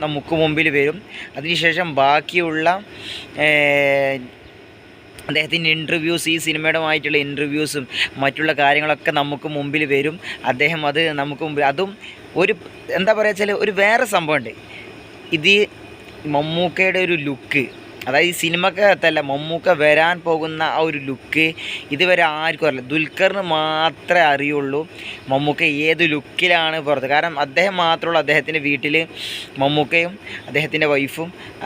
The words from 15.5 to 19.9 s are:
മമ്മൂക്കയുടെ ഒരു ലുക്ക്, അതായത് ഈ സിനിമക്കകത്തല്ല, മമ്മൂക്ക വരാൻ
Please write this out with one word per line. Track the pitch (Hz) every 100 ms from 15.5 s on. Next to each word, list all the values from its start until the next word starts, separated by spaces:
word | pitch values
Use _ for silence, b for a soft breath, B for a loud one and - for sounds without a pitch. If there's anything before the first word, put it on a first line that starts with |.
| 202 208 - - - - - 151 143
മമ്മൂക്കയുടെ | 156 165 175 180 185 180 180
ഒരു | 170 143
ലുക്ക്, | 131 - 143 120 - - - -
അതായത് | 139 175
ഈ | 175
സിനിമക്കകത്തല്ല, | 165 170 185 180 202 170 165 156 143
മമ്മൂക്ക | 139 156 165 185 165
വരാൻ | 151